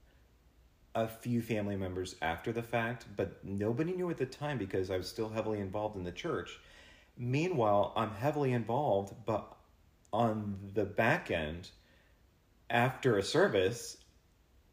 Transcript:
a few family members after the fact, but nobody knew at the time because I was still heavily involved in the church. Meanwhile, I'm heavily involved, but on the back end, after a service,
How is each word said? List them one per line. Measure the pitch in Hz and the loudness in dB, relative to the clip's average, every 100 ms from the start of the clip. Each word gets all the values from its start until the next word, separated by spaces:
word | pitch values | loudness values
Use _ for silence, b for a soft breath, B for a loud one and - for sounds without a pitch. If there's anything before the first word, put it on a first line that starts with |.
| - b b _ _ _ _ _ _ 113 | -20 b b _ _ _ _ _ _ -2
a | 113 | -2
few | - 120 120 | -2 -2 0
family | 113 110 104 98 | 0 -2 -2 -2
members | 95 90 90 - | -4 -4 -6 -4
after | 78 87 - | -4 -2 -4
the | 113 | -4
fact, | 113 117 113 127 - - | -2 -2 -2 -6 -8 -4
but | 95 - | -4 -4
nobody | - 98 104 120 160 | -6 -2 0 0 0
knew | 185 180 | -2 -2
at | 156 | -2
the | 127 | -4
time | - 147 135 | -4 -4 -4
because | 95 98 92 | -2 -2 0
I | 92 | -2
was | 87 | -4
still | - 107 | -4 -4
heavily | 110 107 107 | -2 -2 -2
involved | 98 104 107 98 | -2 -2 -4 -4
in | |
the | 90 | -6
church. | - 170 110 85 - B B B B B - | -6 -4 -4 -6 -14 B B B B B -8
Meanwhile, | 123 139 175 160 107 101 95 - | -2 0 2 4 6 6 4 2
I'm | 110 | -2
heavily | 104 135 147 135 | 0 0 2 2
involved, | 123 107 123 147 98 101 - | 2 0 0 2 2 0 -6
but | 113 107 - - _ _ _ _ _ | -2 -2 -4 -18 _ _ _ _ _
on | 107 117 107 101 98 98 | 2 2 2 -2 -6 -4
the | 101 | -2
back | 95 104 113 170 - | 0 2 4 2 0
end, | 87 76 85 90 - b b b b b _ _ _ - | -2 -2 -6 -12 -20 b b b b b _ _ _ 0
after | 120 123 - 131 104 | 2 2 2 2 4
a | |
service, | 98 147 190 107 92 120 - - - _ _ _ _ _ _ | 4 4 4 4 2 0 -10 -14 -20 _ _ _ _ _ _